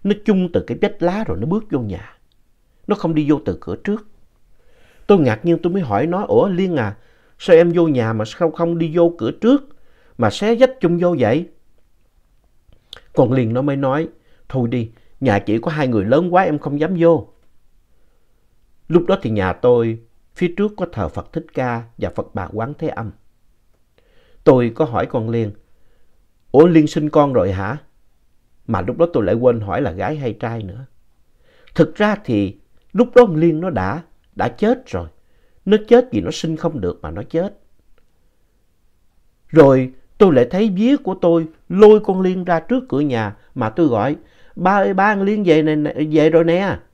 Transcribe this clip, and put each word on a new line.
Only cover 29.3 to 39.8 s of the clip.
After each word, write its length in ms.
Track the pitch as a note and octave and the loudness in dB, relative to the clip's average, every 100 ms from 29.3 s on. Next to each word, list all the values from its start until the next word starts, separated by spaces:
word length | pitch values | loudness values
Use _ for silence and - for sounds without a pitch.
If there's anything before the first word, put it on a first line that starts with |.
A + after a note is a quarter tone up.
| A2+ | 2
quên 240 | C3 A#2+ | 2 0
hỏi 220 | G2+ F2 | -4 -4
là 100 | F2 | -4
gái 240 | F2 F#2+ D#3 | -4 -6 -6
hay 180 | C3 | -8
trai 300 | G2+ A#2+ A#2 | -8 -8 -8
nữa. 220 | G2 G#2+ C3+ _ _ _ _ _ _ _ _ - | -12 -14 -20 _ _ _ _ _ _ _ _ 0
Thực 200 | - - | 0 2
ra 200 | G#3 G#3 - | -2 -2 -2
thì 340 | G#2+ F#2+ - _ _ _ | -2 -2 -6 _ _ _
lúc 140 | F#3+ A#3+ B3 | 0 4 6
đó 100 | A3+ | 6
con 100 | D#3 | 4
Liên 240 | E3+ D#3 | 2 0
nó 100 | F#3 | -4
đã, 340 | C3+ F#2 D3 - _ _ - | -4 -4 -6 -12 _ _ -6
đã 120 | A2 | -6
chết 400 | - G#3 C4 - | -2 -2 -2 -4
rồi. 200 | F#2 E2 _ _ _ _ _ - | -10 -10 _ _ _ _ _ 0
Nó 120 | G#3+ G#3+ | 0 4
chết 180 | A#3 B3+ | 4 4
vì 100 | G#2 | -4
nó 100 | E2+ | -4
sinh 260 | - D#3+ D#3 | -6 -6 -4
không 240 | E3 D#3 | -6 -4
được 180 | F2+ - | -6 -6
mà 100 | D#2 | -12
nó 120 | F2 | -12
chết. 360 | B2 D#3+ F#3+ - _ _ _ - _ _ _ _ _ _ _ _ _ _ _ _ _ _ _ | -6 -4 -6 -10 _ _ _ -20 _ _ _ _ _ _ _ _ _ _ _ _ _ _ _
Rồi 460 | D#3 C#3 C3 | 6 6 6